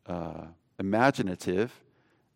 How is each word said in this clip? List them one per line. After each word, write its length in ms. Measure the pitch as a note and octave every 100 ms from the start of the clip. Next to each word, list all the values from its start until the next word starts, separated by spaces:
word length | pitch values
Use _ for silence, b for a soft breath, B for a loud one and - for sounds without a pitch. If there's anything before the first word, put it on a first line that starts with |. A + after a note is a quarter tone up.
| -
uh, 400 | F2 E2+ D#2+ D#2+ E2+ _ -
imaginative 960 | F#2+ G#2+ C3+ C3+ G2 F2+ - F#2 B2 - _ _ _ _ _